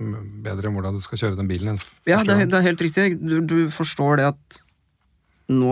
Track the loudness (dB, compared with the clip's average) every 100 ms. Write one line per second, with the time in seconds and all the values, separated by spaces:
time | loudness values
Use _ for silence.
0 | -8 -8 -12 -12 -8 -6 -4 -4 -4 -6
1 | -6 -4 -2 -2 -2 -2 -4 -4 -8 -6
2 | 0 2 4 4 4 4 2 2 0 2
3 | 0 0 0 0 2 2 0 -2 -4 0
4 | 2 4 2 -2 _ -20 _ _ _ _
5 | _ _ _ _ -2 2 2